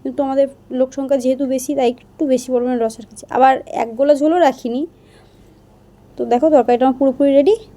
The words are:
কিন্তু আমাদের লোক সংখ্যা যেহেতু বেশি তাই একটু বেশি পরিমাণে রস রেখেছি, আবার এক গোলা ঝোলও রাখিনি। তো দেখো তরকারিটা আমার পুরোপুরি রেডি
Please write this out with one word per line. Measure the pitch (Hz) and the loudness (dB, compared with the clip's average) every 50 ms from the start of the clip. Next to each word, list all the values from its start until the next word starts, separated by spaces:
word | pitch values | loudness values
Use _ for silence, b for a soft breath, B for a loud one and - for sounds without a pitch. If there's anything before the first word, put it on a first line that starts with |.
কিন্তু | _ 277 247 277 285 | _ -10 -6 -4 -4
আমাদের | 269 269 269 277 254 269 _ _ _ 247 254 | -2 0 0 0 -2 -2 _ _ _ -4 -4
লোক | 262 262 - | -4 -4 -4
সংখ্যা | - 277 262 277 277 240 | -8 -4 -2 -2 -2 0
যেহেতু | 254 262 254 285 254 262 | -2 -2 -2 -2 -4 -4
বেশি | 262 254 - 294 | -4 -4 -4 -4
তাই | 269 262 240 247 | 0 0 -2 -2
একটু | - _ _ _ _ 320 277 262 | -4 _ _ _ _ -2 0 0
বেশি | 247 254 - 254 | -2 -2 -2 -2
পরিমাণে | 240 240 254 254 240 | -2 -2 -2 -2 -2
রস | 226 220 220 - 220 | -2 -4 -6 -8 -20
রেখেছি, | _ 220 - - - - | _ -20 -20 -16 -6 0
আবার | 240 254 262 262 - - - - - 233 | 4 4 4 4 2 -4 -10 -6 -6 -6
এক | 233 226 | -6 -2
গোলা | 226 277 285 294 269 | -2 2 2 2 2
ঝোলও | 285 311 330 359 339 | 2 0 2 4 2
রাখিনি। | 277 262 262 - 240 233 254 302 339 _ b b b b b b b b b b b b b _ _ _ _ _ _ _ _ _ _ _ - | 2 0 -2 -8 -6 -6 -6 -6 -8 _ b b b b b b b b b b b b b _ _ _ _ _ _ _ _ _ _ _ -10
তো | 247 233 233 | -2 -2 0
দেখো | 247 277 320 311 | 2 2 4 4
তরকারিটা | 277 240 233 240 233 254 | 4 4 2 2 2 2
আমার | 269 254 262 | 0 0 0
পুরোপুরি | 277 269 262 269 285 277 269 277 | -2 -2 0 0 0 2 4 4
রেডি | 285 320 427 453 - - - | 4 2 0 0 -4 -16 -20